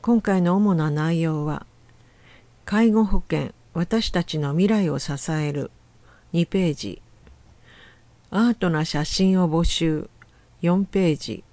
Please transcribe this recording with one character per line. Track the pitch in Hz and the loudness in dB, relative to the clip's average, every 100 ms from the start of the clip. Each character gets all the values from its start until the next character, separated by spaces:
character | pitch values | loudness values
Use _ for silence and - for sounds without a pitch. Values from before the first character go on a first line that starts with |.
今 | - 233 | 2 2
回 | 214 190 | 2 2
の | 175 190 | 2 4
主 | 208 | 2
な | 170 156 | 2 0
内 | 147 156 165 | -2 0 0
容 | 165 156 147 | -2 -2 -4
は、 | 147 - _ - - - _ - - - _ | -6 -10 _ -20 -20 -20 _ -20 -20 -20 _
介 | - 208 226 | -4 2 4
護 | 220 | 4
保 | 214 196 | 4 2
険、 | - 156 165 - - | 2 -4 -4 -12 -10
私 | 165 170 226 - | -6 -2 -2 0
た | 180 | -2
ち | 170 156 | -2 -4
の | 143 | -2
未 | 151 202 | 0 2
来 | 220 180 | 2 0
を | 139 | -2
支 | - 139 - | -6 -6 -4
え | 156 147 | -4 -4
る、 | 143 131 _ _ _ - - _ | -6 -8 _ _ _ -20 -20 _
二 | 170 170 | -2 0
ペ | 196 175 | 0 -2
ー | 147 | -2
ジ。 | 101 - - - - - - - - - - - _ _ _ | -8 -12 -18 -20 -20 -20 -20 -20 -20 -20 -20 -20 _ _ _
ア | 180 240 | 0 0
ー | |
ト | 226 180 | 2 0
な | 160 160 | 0 -2
写 | 147 | -4
真 | 151 - 190 185 | -4 0 2 2
を | 175 | 2
募 | 160 170 | 2 2
集、 | - 165 156 - _ - _ _ _ | 2 0 -2 -6 _ -20 _ _ _
四 | 170 185 196 | 0 0 0
ペ | 196 180 | 0 0
ー | 151 | 0
ジ。 | - 110 - | -6 -12 -12